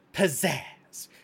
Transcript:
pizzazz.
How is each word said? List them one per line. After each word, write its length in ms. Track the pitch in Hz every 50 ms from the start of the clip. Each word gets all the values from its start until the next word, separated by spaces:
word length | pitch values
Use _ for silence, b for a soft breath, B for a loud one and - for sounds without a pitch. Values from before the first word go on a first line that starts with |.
| _ _ -
pizzazz. 960 | - 196 180 135 - - 175 143 123 - - - - - - - - - b b b